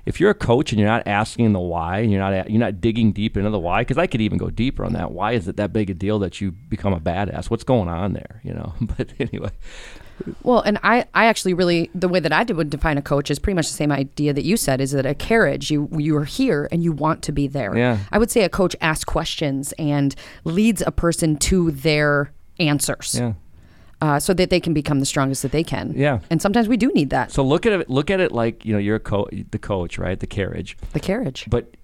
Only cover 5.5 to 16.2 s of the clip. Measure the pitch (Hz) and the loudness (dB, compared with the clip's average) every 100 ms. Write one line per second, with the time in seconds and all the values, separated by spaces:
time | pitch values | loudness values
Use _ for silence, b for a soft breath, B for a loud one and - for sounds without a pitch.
5.5 | - 101 110 101 87 95 107 95 - 98 | -2 -2 0 -2 -2 -2 0 -2 -4 -6
6.5 | 90 - 104 101 90 80 85 101 69 85 | -6 -8 -4 -2 -2 0 -2 -2 -4 -4
7.5 | 113 - 127 87 85 98 85 - - - | -2 2 2 2 -2 -2 -4 -8 -14 -10
8.5 | 82 - - 113 - 131 - 123 - 104 | -8 -8 -6 -4 -4 -6 -6 -6 -6 -8
9.5 | - B B B B B B - - - | -8 B B B B B B -12 -6 2
10.5 | 240 - 208 185 233 - - 220 220 190 | 2 4 2 2 2 2 2 4 2 0
11.5 | 175 180 170 165 185 180 180 160 156 233 | 2 2 2 0 -2 0 2 2 2 0
12.5 | 180 160 143 160 143 143 143 143 143 - | 0 -2 -2 0 0 0 0 0 -2 0
13.5 | 185 151 - 147 143 139 - 147 143 139 | 0 -2 -2 0 0 -2 -2 0 0 0
14.5 | 226 - 131 135 139 135 147 - 226 180 | 0 2 0 0 0 0 -2 2 4 4
15.5 | 135 135 151 147 165 147 151 | 2 -2 -2 0 -2 0 0